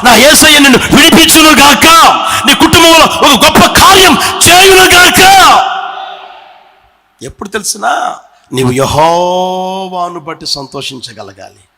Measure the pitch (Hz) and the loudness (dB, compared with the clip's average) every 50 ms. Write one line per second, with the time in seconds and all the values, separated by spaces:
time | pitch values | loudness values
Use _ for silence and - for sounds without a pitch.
0 | - 247 240 214 247 285 320 - - 311 302 294 285 277 247 226 - - - 269 | 0 2 2 2 2 2 2 2 2 2 2 2 2 2 2 0 0 0 0 2
1 | 285 330 - 330 330 - - 320 311 311 247 233 277 285 269 - - 320 330 320 | 2 4 2 2 2 2 2 2 2 2 2 4 2 2 2 2 2 2 4 4
2 | 277 226 - - - - - - - 240 277 - - 320 - 349 330 330 330 320 | 4 2 2 0 -4 -4 -6 -4 -4 -4 -2 0 0 0 2 2 2 4 4 2
3 | 302 226 - - - - 285 208 - 311 - - 359 311 - - - 339 381 392 | 2 0 0 -2 -2 0 0 0 0 0 2 2 0 0 2 2 2 4 4 4
4 | 381 359 294 - - - - 349 - - 339 359 381 381 381 370 370 349 359 349 | 2 2 0 0 -2 -4 -4 -2 0 0 2 2 4 4 4 4 2 2 2 2
5 | 359 339 - - 381 381 392 381 359 - 392 - - - - - - - - - | 2 2 2 2 2 4 4 4 4 4 2 2 0 -2 -6 -10 -10 -12 -12 -14
6 | - - - - - - - - - - - _ _ _ _ _ _ _ _ _ | -14 -16 -16 -20 -20 -20 -20 -20 -20 -20 -20 _ _ _ _ _ _ _ _ _
7 | _ _ _ _ 110 131 - _ - 202 190 220 208 - - 214 202 - - 147 | _ _ _ _ -18 -18 -14 _ -16 -10 -10 -10 -8 -8 -10 -6 -4 -4 -4 -4
8 | - - - - - _ _ _ _ _ 131 127 131 123 123 131 139 127 - 139 | -6 -8 -10 -12 -18 _ _ _ _ _ -6 -4 -4 -2 -2 -2 -2 -2 0 0
9 | 156 165 170 175 180 180 180 180 185 185 185 185 185 185 190 190 190 185 185 180 | 0 0 0 -2 -2 -2 -4 -4 -4 -4 -6 -6 -8 -8 -8 -10 -10 -10 -8 -8
10 | 175 175 175 175 151 156 156 147 - 143 - 147 139 131 - 147 131 - 135 127 | -8 -8 -10 -14 -14 -14 -16 -14 -12 -12 -12 -12 -12 -14 -14 -14 -12 -12 -14 -16
11 | 110 - 113 107 104 98 98 95 92 - _ 101 _ _ _ | -18 -20 -18 -18 -20 -20 -20 -20 -20 -20 _ _ _ _ _